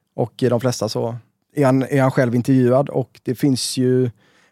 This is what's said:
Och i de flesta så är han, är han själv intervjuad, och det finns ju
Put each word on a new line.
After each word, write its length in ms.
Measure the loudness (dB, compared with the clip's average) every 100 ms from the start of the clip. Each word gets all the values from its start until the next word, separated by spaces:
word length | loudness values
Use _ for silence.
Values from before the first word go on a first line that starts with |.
| _
Och 280 | -6 -6 -2
i 60 | 0
de 120 | 0
flesta 280 | 0 -2 -4
så 280 | -4 -6 -8 -16 _ _
är 120 | 0 2
han, 160 | 2
är 200 | 0 0
han 80 | 2
själv 240 | 2 0
intervjuad, 540 | 0 2 2 4 2 0
och 320 | -4 -6 _
det 120 | -8
finns 420 | -2 0 0 -2 -2
ju 340 | 0 0 0 -6 _ _ _